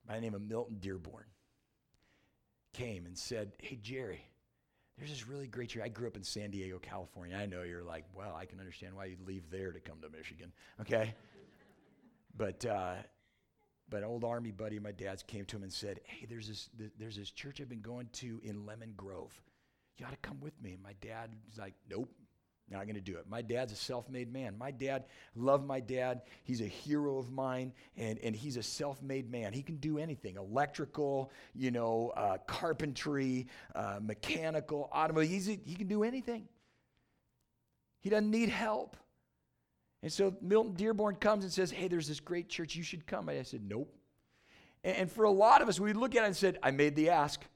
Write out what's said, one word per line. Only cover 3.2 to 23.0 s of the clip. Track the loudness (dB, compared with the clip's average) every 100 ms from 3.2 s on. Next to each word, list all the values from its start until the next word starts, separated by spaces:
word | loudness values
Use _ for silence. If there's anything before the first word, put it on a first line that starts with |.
| -6 -6 -6 -10
"Hey, | -12 -12
Jerry, | -8 -8 -6 -8 -14 _ _ _ _ _ _ -14
there's | -10
this | -10 -8
really | -8 -8
great | -6 -6
church." | -4
I | -6
grew | -4 -6
up | -6
in |
San | -6 -6 -4
Diego, | -4 -6 -8
California. | -8 -10 -10 -12 -8 -4
I | -4
know | -4
you're | -6 -8
like, | -8 -10 -10
"Well, | -12 -10 -10
I | -12
can | -12
understand | -14 -14 -14 -10
why | -10
you'd | -10 -8
leave | -8 -8
there | -6 -6
to | -6
come | -14 -14
to | -14
Michigan," | -12 -14 -14 -16 -18 -20 -12
okay? | 0 2 2 -4 -18 -20 -20 -20 -20 _ _ _ -20 _ _ -4
But, | -4 -2 -2
uh, | 0 -2 -6 -10 _ _ _ _ _ _ _ -8
but | -6
an |
old | -4 -2
Army | -2 -2 -4
buddy | -4 -4 -4
of |
my | -6
dad's | -6 -6 -8
came | -8 -10 -8
to | -8
him |
and | -8
said, | -6 -6 -8
"Hey, | -12 -16 -12
there's | -10 -8
this, | -10 -12 -12
th-, | -14 -10
there's | -10 -8
this | -10
church | -10 -12 -10
I've | -10
been | -10
going | -8 -10 -10
to | -10 -8 -8
in | -8 -8 -8
Lemon | -12 -12 -12
Grove. | -10 -10 -12 -16 _ _ _ _ _ -16
You | -12
ought |
to | -10
come | -10 -10
with | -12 -10
me." | -12
And | -12
my | -14 -14
dad's | -12 -10 -10 -14 -16 -14
like, | -14 -14 -6
"Nope, | -4 -4 -8 -20 _ _ _ -10
not | -6 -4
gonna |
do | -6